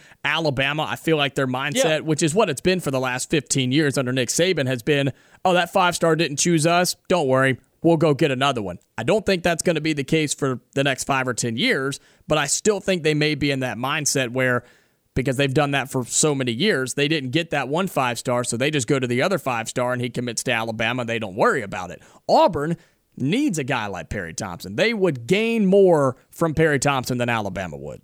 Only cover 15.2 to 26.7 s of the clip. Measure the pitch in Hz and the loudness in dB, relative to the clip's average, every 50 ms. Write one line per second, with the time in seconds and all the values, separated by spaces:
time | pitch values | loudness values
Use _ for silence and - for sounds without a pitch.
15.2 | 127 139 131 120 143 139 131 151 147 139 139 139 123 135 - 131 123 - - - | -2 0 0 0 0 2 2 2 2 2 0 -2 -2 -2 -4 -6 -4 -4 -2 0
16.2 | - 156 147 135 131 127 117 113 165 220 190 135 131 123 - - 143 147 160 160 | 0 0 0 0 -2 -2 -2 0 0 0 0 0 -2 -4 -2 -2 -2 0 0 -2
17.2 | 131 127 120 160 170 160 - 147 131 123 143 170 196 185 - 147 135 123 120 - | -4 -2 -2 -2 -2 -2 -4 -4 -4 -2 -2 -2 -2 -2 -2 -2 -2 -2 -2 -4
18.2 | - - 123 120 123 - - 113 127 151 156 147 117 - 147 135 127 120 120 123 | -4 -2 -2 -2 -2 -2 -2 -2 -2 0 0 0 0 2 0 0 0 0 0 0
19.2 | 139 190 196 156 - 135 123 113 113 - - 131 123 123 127 123 123 123 117 - | 0 0 0 -2 -2 -2 -4 -4 -4 -6 -4 -2 -2 -2 -2 -2 -4 -6 -4 -6
20.2 | 123 120 113 - - 135 120 113 113 113 110 110 117 113 120 127 120 113 117 117 | -6 -6 -6 -6 -2 -2 0 0 0 -2 -4 -2 -2 -2 -2 -2 -2 -2 -4 -4
21.2 | 110 101 90 110 170 240 214 147 107 98 92 95 92 87 85 - - - - - | -4 -4 -2 2 2 2 2 0 -4 -6 -8 -8 -8 -10 -12 -14 -18 -20 -20 -10
22.2 | _ - 185 262 320 294 170 151 143 160 170 - _ _ _ _ _ _ - - | _ 2 4 4 4 4 2 0 -2 -2 -4 -6 _ _ _ _ _ _ -8 -4
23.2 | 120 139 180 254 302 302 185 156 139 120 139 120 107 104 98 87 80 - - 110 | -2 0 0 0 0 0 -2 -2 -4 -2 -2 -4 -4 -6 -8 -8 -8 -8 -8 -8
24.2 | 90 82 80 - - 95 87 - - 90 98 127 185 220 233 214 185 180 147 123 | -8 -8 -8 -8 -8 -8 -10 -10 -12 -8 -2 0 0 0 0 2 0 0 0 0
25.2 | 117 117 180 202 226 226 226 233 208 190 185 202 196 185 170 151 139 131 - - | -2 0 0 0 2 0 2 2 4 4 6 6 8 8 6 6 4 2 0 -2
26.2 | _ _ - - 170 165 147 151 160 160 | _ _ -4 -2 -2 0 2 2 2 4